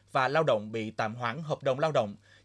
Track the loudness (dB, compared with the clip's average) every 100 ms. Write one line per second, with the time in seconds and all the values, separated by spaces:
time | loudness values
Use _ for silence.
0 | _ 0 2 2 4 2 0 -6 -6 -4
1 | -4 -2 -4 -4 -6 -2 -2 0 2 2
2 | 0 -6 _ -20